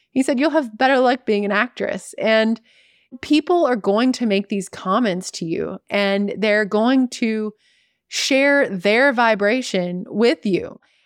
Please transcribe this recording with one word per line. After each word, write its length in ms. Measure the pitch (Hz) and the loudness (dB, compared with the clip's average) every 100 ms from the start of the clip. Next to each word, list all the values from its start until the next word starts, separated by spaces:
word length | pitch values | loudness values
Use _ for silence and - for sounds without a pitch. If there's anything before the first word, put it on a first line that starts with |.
| _ | _
He 120 | 262 | -2
said, 160 | 269 254 | 0 2
"You'll 120 | 302 | 2
have 280 | 302 247 214 | 0 -2 0
better 220 | 254 269 | 2 4
luck 260 | 254 254 - | 2 0 0
being 180 | 208 | -2
an 60 | 202 | 0
actress." 640 | 202 240 - - 190 - - | -2 -2 -4 -6 -6 -10 -4
And 440 | 220 220 220 226 _ _ _ _ _ 254 | 0 2 2 -2 _ _ _ _ _ -10
people 460 | - 302 302 349 285 | 0 0 2 2 2
are 100 | 240 | 0
going 360 | 196 208 254 | 0 2 2
to 140 | 247 226 | 0 0
make 220 | 196 202 | 0 -2
these 200 | 202 180 | -6 -6
comments 640 | - 185 208 233 180 - | -8 -2 0 0 -2 -6
to 120 | - | -8
you, 360 | 165 160 160 - - | -6 -4 -6 -10 -6
and 420 | 202 196 202 202 - | -2 0 0 -2 -2
they're 260 | 214 208 | 0 0
going 440 | 208 208 233 262 254 | 0 0 2 2 0
to 440 | - 226 220 214 - _ _ _ _ - | -2 -4 -2 -6 -10 _ _ _ _ -12
share 640 | - - 269 285 285 247 | -6 0 2 4 2 0
their 440 | 190 202 226 285 | 0 2 4 2
vibration 920 | 240 233 208 202 254 247 190 180 180 - | 2 2 2 2 0 -2 -2 -2 -6 -6
with 400 | 208 233 320 208 | 0 2 2 0
you. 320 | 175 - - _ _ | -2 -4 -14 _ _